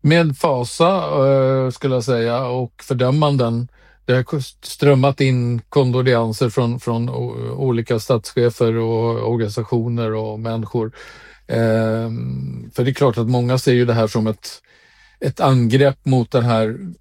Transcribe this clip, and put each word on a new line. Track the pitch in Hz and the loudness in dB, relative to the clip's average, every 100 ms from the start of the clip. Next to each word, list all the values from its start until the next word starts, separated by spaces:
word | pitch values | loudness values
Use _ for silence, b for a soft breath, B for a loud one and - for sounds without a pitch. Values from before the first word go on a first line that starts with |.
| 147 | 4
Med | 170 165 139 | 4 2 0
fasa, | 165 131 120 - 170 190 156 147 135 | 0 0 -4 2 2 2 0 2 4
eh, | 135 131 135 131 | 4 2 0 -2
skulle | - 135 127 | -4 -2 -2
jag | |
säga, | 117 120 113 120 127 | 0 0 0 -2 -2
och | 127 123 - | -4 -6 -10
fördömanden. | - 123 123 147 151 139 117 117 120 b b b - | -6 -2 0 2 2 2 0 -2 -6 b b b -2
Det | |
har | 127 127 151 131 _ - | 0 0 -6 -6 _ -18
strömmat | - 143 135 139 135 | 0 4 4 2 2
in | 135 127 120 120 - | 0 0 -2 -4 -2
kondolenser | 143 127 123 127 117 113 110 123 | 0 2 2 2 2 0 -2 -2
från, | 131 117 123 | 0 -2 -4
från | - 117 120 | -4 -4 -4
o-, | 123 123 117 117 131 | -6 -8 -8 -10 -4
olika | 135 117 113 113 | -2 -2 0 -4
statschefer | - 120 - - 120 - 117 113 | 0 -2 -2 0 0 2 0 0
och | 113 113 117 113 113 | -2 0 -2 -2 -2
organisationer | 120 107 107 110 120 113 117 113 | -2 -2 -4 -4 -2 -2 -2 -2
och | 110 110 107 | -4 -6 -8
människor. | 113 113 104 120 110 B B B B B - | -6 -6 -4 -4 -4 B B B B B -6
Ehm, | 117 113 110 110 110 113 117 123 131 135 123 117 - | 0 2 2 0 -2 -4 -6 -6 -6 -8 -10 -10 -2
för | |
det | 127 | -2
är | |
klart | 135 139 117 | 2 0 2
att | 113 | 0
många | 123 123 127 | 0 2 0
ser | - | 2
ju | 123 120 | 2 4
det | |
här | 117 110 | 2 2
som | 117 110 | 0 -2
ett, | 107 - - b b b b b b | -4 -12 -20 b b b b b b
ett | 139 - | -6 0
angrepp | 143 131 117 131 139 135 - | 2 4 4 4 2 2 0
mot | 131 113 | 0 2
den | 127 | 0
här | 120 113 110 120 95 85 | 2 2 0 -4 -12 -16